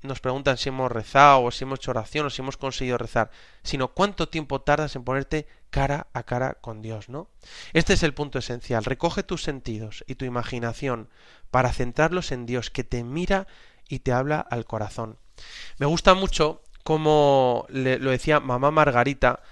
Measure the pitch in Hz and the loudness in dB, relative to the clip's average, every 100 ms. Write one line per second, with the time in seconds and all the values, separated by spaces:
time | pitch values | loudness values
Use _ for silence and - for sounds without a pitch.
0 | 139 131 131 131 139 127 139 131 127 117 | -10 -6 -4 -2 0 0 -2 -2 -2 -4
1 | 107 139 143 135 120 - 131 135 - 120 | 0 6 8 8 4 -4 -8 -8 -6 -6
2 | 107 151 147 - 131 - 131 - 131 120 | -4 -4 -4 -6 -8 -8 -8 -6 -2 -2
3 | 117 120 107 - - - - 139 131 - | -2 -2 -2 -4 -20 -14 -6 -4 -4 0
4 | 202 190 170 160 139 135 - 147 151 135 | 0 0 -6 -6 -6 -4 0 0 0 -6
5 | 123 131 139 156 147 - - 139 139 143 | -4 -4 -2 -6 -6 -16 -6 -2 0 -2
6 | - 123 - 123 131 - - 110 110 110 | -6 -10 -6 -4 -4 -6 -12 -12 -12 -12
7 | 104 135 180 - - - - 160 - - | -12 -14 -16 -20 -20 -18 -2 0 4 4
8 | 160 139 147 139 - 120 - 117 120 127 | 2 0 -4 -6 -6 -8 -2 -2 -2 -2
9 | 170 202 190 170 - 135 123 107 110 104 | -2 -2 -6 -6 -6 -6 -8 -8 -10 -12
10 | - 131 131 123 117 123 117 113 139 117 | -12 -10 -6 -4 -4 -4 -6 -4 -4 -6
11 | 110 _ - - - 127 127 - 123 120 | -8 _ -20 -20 0 2 2 2 -2 2
12 | 160 180 170 127 117 123 - - 123 123 | 2 0 -4 -6 -4 -6 -6 -6 -4 -4
13 | 120 151 180 190 196 - - _ - 131 | -4 -4 0 0 -2 -14 -20 _ -10 -6
14 | - 123 139 151 - 120 117 110 104 - | 0 0 0 -2 -4 -6 -6 -6 -6 -8
15 | 110 110 - - - - - - 143 165 | -12 -12 -20 -20 -18 -16 -12 -2 0 4
16 | - 185 190 - 156 - - - - 156 | 6 6 4 2 0 -2 -16 -10 -2 2
17 | 156 151 143 135 127 120 - 135 131 123 | 6 6 8 6 6 2 -2 -2 0 0
18 | 131 127 156 151 135 123 139 156 147 120 | 0 0 2 2 2 0 2 4 4 4
19 | 131 135 123 - - | 2 2 2 2 -6